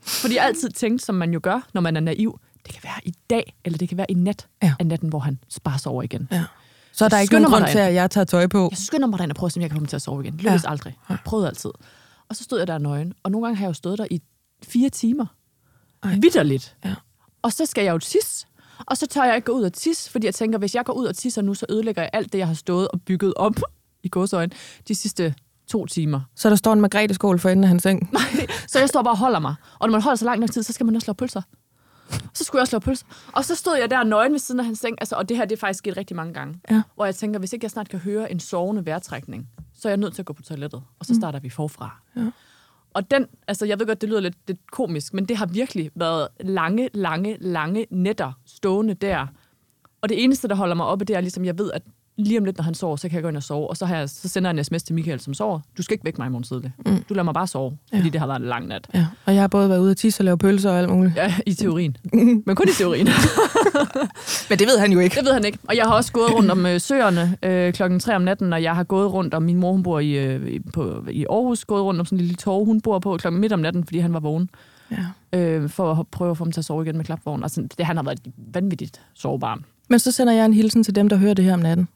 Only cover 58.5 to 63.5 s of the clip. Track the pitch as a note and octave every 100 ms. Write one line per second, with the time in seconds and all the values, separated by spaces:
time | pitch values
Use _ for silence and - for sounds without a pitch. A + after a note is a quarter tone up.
58.5 | A#2+ - G2+ - F#3 E3 G3 - G3 G3
59.5 | G3+ G3 F#3 F#3+ F#3+ A3 - F#3+ F3 G3
60.5 | G3 G3 F3+ F3+ F#3 F#3 E3 F#3+ F3+ G#3
61.5 | F3+ G3+ E3 E3 C3 - A3+ A#3+ A#3 G#3
62.5 | F#3+ F#4+ F4 F3+ C#3+ G#3+ - - - G4+